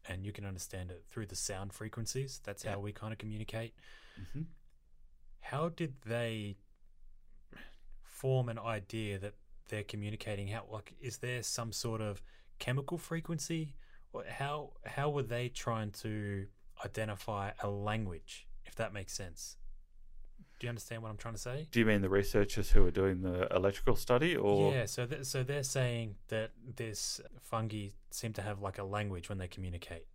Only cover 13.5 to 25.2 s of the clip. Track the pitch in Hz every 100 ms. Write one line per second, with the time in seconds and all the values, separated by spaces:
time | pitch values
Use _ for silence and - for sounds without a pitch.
13.5 | 165 156 - - - - - 104 117 139
14.5 | 151 139 - - - 147 143 110 120 123
15.5 | - - 113 107 - 113 107 101 98 98
16.5 | - - - 95 113 107 98 - 101 98
17.5 | - 104 101 104 98 92 85 - - -
18.5 | - - - 110 101 92 - 92 - -
19.5 | - - - - - - - - - -
20.5 | - 120 117 - 117 110 104 117 113 120
21.5 | 131 160 120 110 104 95 98 101 107 95
22.5 | 117 - 107 90 95 98 90 92 90 90
23.5 | 92 98 98 - 110 - 123 165 165 104
24.5 | 101 247 135 107 - 120 147